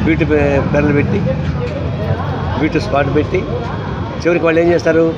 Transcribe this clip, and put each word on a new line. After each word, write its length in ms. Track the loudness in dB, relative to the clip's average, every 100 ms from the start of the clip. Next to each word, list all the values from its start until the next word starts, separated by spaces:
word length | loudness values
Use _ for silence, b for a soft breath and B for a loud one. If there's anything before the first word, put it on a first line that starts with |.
బ్యూటీ 220 | 0 0 2
పే-, 360 | 2 2 2 2
పేర్లు 200 | 2 2
పెట్టి, 280 | 2 0 0 0 -2 -2 -4 -4 -4 -4 -4 -2 -2 -2 -4 -2 0
బ్యూటీ 200 | 0 0
స్పాట్ 360 | 0 0 2 0
పెట్టి, 280 | 0 -2 -2 -4 -4 -6 -6 -6 -6 -4
చివరికి 240 | 0 2 2
వాళ్ళు 160 | 2
ఏం 120 | 4
చేస్తారు? 400 | 2 4 4 2